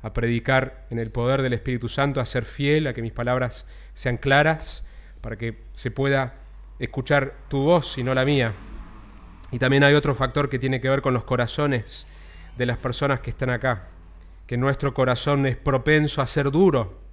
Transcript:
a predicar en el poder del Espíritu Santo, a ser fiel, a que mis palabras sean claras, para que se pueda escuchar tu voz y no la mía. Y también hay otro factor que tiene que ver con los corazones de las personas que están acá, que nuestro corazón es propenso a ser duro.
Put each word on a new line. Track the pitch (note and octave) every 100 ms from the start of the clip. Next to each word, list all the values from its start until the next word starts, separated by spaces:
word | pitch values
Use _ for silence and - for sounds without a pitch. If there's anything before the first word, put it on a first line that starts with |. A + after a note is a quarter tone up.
a | A2+
predicar | - A#2 A#2 - C3+ D#3 - -
en | A#2
el | A2
poder | A#2+ A#2+ C#3
del | C3
Espíritu | A#2+ - B2 A2+
Santo, | - C#3+ C3+
a | A#2+
ser | B2+ A#2
fiel, | - C#3+ D3+ D3
a |
que | A#2
mis | A2+
palabras | - A#2+ B2+ B2 - - - -
sean | - B2+ A#2
claras, | C3+ C#3 D3+ D#3 - - - - - -
para | A2+ G#2+
que | A#2 A2 -
se | - B2+
pueda | A2+ C#3 C3+ B2+ - - - - -
escuchar | B2+ - B2 C#3+ C3+ - -
tu | C#3
voz | C#3+ F3 - -
y |
no | B2
la | C3 C3+
mía. | C#3+ A#2 G2+ - - - - - - - - -
Y | B2
también | B2+ C#3
hay | C#3+
otro | D3 D3 A#2+
factor | C3 D3 C#3
que | C3
tiene | C3 C3
que | C3
ver | C3+
con | C3+
los | B2
corazones | - B2 A#2 - D3 B2 - - - - - - - -
de | B2
las | A#2
personas | B2+ A#2+ C#3 C3
que | -
están | - B2+
acá, | A#2+ B2+ A2 - - - - - - -
que | A#2+
nuestro | C3+ C#3 C#3
corazón | B2+ B2+ B2 - C#3+ C3+
es | B2
propenso | - C3+ B2 D#3 D3+ -
a | C3
ser | D3+ C#3+
duro. | D3 F#3+ C#3+ G2+ - -